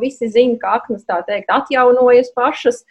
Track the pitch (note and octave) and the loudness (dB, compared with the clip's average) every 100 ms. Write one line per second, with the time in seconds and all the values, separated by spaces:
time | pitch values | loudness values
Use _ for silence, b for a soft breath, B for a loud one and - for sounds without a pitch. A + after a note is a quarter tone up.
0 | C4 - A#3 A3 B3 A#3 F#3+ A#3 - G3+ | -4 -6 -4 0 0 0 -2 -4 -4 -10
1 | - F3 F3 G3+ G3+ A#3 C#4+ C4 B3 B3 | -6 -6 -4 -8 -2 -2 -2 0 2 4
2 | B3 B3 B3+ - B3+ - A#3+ A#3+ _ | 4 4 2 -2 -2 0 -4 -4 _